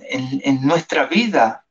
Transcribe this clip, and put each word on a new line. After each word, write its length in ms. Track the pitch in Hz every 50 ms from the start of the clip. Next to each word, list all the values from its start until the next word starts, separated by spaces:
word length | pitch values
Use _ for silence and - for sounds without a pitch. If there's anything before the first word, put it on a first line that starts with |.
| -
en, 340 | - 175 139 131 131 135 135 -
en 240 | 139 135 131 131
nuestra 400 | 147 170 165 - - - 156 131
vida? 580 | - 170 208 240 220 180 131 113 110 - - _ _